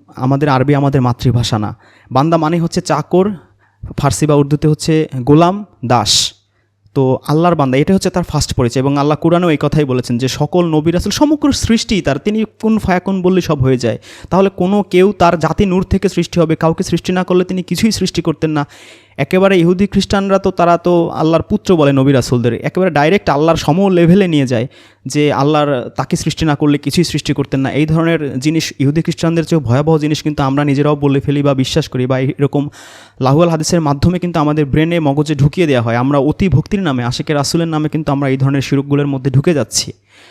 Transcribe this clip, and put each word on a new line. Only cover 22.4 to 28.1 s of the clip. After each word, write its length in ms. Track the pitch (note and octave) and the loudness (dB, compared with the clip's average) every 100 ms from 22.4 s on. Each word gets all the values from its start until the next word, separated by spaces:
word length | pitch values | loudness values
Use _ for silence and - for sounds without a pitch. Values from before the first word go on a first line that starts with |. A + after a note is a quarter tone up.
| A#2+ | 0
একেবারে 380 | A2+ C#3+ F#3 F#3 | -2 -4 -2 0
ডাইরেক্ট 380 | D3 D3+ G3+ - | 2 2 2 0
আল্লাহর 280 | C#3+ D#3+ D#3+ | 0 2 0
সম 320 | - E3+ G3 | 0 0 2
লেভেলে 380 | F3 E3 F#3+ F#3 | 4 4 4 4
নিয়ে 200 | D3+ B2+ | 2 0
যায় 200 | A#2+ B2+ - - _ C3+ | -2 -4 -10 -20 _ -6
যে 280 | D3 D3 | 0 0
আল্লাহর, 560 | A2 C#3+ D3+ D3 C3 A#2 | 2 0 0 0 -2 -6
তাকে 260 | - C3 C3+ | -8 -4 -4
সৃষ্টি 300 | D#3+ - D#3+ | -4 -2 -2
না 100 | C#3+ | 0
করলে 220 | D3+ C#3+ | 2 0
কিছুই 260 | C#3+ F3 | 0 0
সৃষ্টি 300 | D#3+ D3+ - | 0 -2 -4
করতেন 260 | C#3+ - C3+ | -4 -2 -2
না। 120 | C3+ | -2
এই 140 | C3 D#3 | -2 0
ধরনের 540 | E3 E3 | 0 2